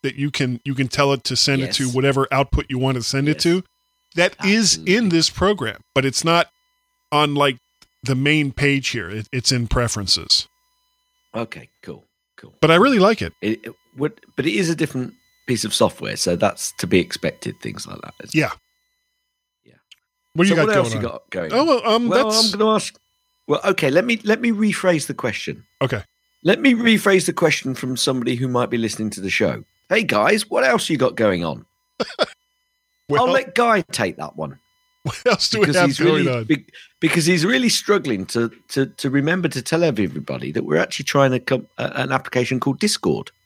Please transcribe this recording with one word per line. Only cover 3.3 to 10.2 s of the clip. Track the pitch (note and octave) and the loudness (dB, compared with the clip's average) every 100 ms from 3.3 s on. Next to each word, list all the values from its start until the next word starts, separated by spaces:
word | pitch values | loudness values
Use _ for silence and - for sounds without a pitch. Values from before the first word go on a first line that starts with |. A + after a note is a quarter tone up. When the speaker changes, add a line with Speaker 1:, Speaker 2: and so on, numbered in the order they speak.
| D3 | 0
Speaker 2:
Yes. | |
Speaker 1:
to. | E3+ F3+ - _ _ _ _ E3+ | 2 0 -2 _ _ _ _ 0
That | F#3 - | 0 2
is | F#3+ G#3+ F#3+ | 2 4 2
Speaker 2:
Absolutely. | D#3+ F3+ G#3+ | 0 2 2
Speaker 1:
in | G#3 | 4
this | E3 D3+ | 2 0
program, | - F#3 G3+ A2+ - _ C3+ | 0 0 0 -4 -8 _ -2
but | |
it's | C3 - E3 | -2 0 2
not | E3+ E3+ _ _ _ _ _ - | 2 0 _ _ _ _ _ -4
on, | D3 D3+ | 0 0
like, | C#3+ C#3+ B2 _ _ _ _ | 2 0 -2 _ _ _ _
the | B2+ | -4
main | C3 C#3+ D#3 C#3 | 0 2 2 0
page | - C#3+ C#3 C3 | 0 0 0 -2
here. | A#2 E2+ | -6 -8
It, | G#2+ - | -10 -8
it's | B2+ - | -4 -2
in | B2+ A2+ | -2 0
preferences. | B2+ A#2 G#2+ F#2+ - | 0 -2 -2 -2 -2